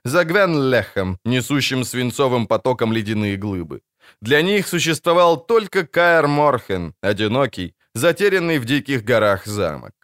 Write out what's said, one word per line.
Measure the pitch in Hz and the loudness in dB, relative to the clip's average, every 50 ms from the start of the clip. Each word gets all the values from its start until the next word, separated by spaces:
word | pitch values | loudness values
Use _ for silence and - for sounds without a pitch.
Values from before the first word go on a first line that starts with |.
| - | -6
за | 123 143 175 175 | -2 0 0 0
Гвенлехом, | 160 175 208 196 175 160 143 135 131 127 113 98 - - 98 95 92 92 - - | 2 2 2 2 2 2 0 2 2 2 0 0 -2 -4 -4 -4 -4 -4 -4 -2
несущим | 113 127 127 120 - 147 139 120 - 135 131 120 | -2 -2 -2 0 0 -2 0 0 -2 -2 -4 -4
свинцовым | - - 123 123 123 110 - 139 127 123 120 110 | -4 -4 -4 -4 -2 0 0 0 2 2 0 0
потоком | - 117 107 - 127 123 - 117 110 | 0 0 0 0 0 -2 0 0 -2
ледяные | 113 113 104 104 110 107 107 104 98 | -2 -2 -2 -2 -2 -2 -2 -2 -4
глыбы. | 95 101 107 98 90 85 76 67 - _ _ _ _ _ - _ - | -4 -6 -6 -6 -6 -8 -10 -12 -16 _ _ _ _ _ -20 _ -8
Для | 104 110 143 147 | -2 0 2 2
них | 165 190 208 202 175 - | 2 2 0 -2 -2 -2
существовал | 175 170 131 160 156 - - 175 170 180 175 170 170 - - | -4 -2 -2 -2 -2 -2 0 2 4 4 4 4 2 0 0
только | - 226 220 208 180 - 190 165 | 0 2 2 2 0 -2 -4 -4
Каэр | - - 175 175 170 170 160 147 147 | -2 0 2 4 4 4 4 4 2
Морхен, | 143 143 147 147 127 117 - - 95 90 85 80 - _ | 2 2 2 2 2 0 -2 -4 -6 -6 -6 -8 -8 _
одинокий, | - 98 107 95 110 104 113 135 139 - - - 90 82 - _ _ _ - | -2 -2 0 0 0 0 0 0 0 -2 -4 -8 -10 -10 -12 _ _ _ -6
затерянный | 113 143 170 160 170 202 202 185 185 170 170 165 139 | 0 0 0 2 2 2 2 2 2 0 0 -2 -2
в | 117 | 0
диких | 113 147 143 - 135 139 120 104 | -2 -2 -2 -2 -2 -4 -4 0
горах | 110 120 110 107 104 98 98 - | 0 2 2 4 2 0 0 -4
замок. | 104 104 104 92 80 73 65 57 50 - _ | -6 -4 -2 -2 -4 -4 -8 -12 -18 -20 _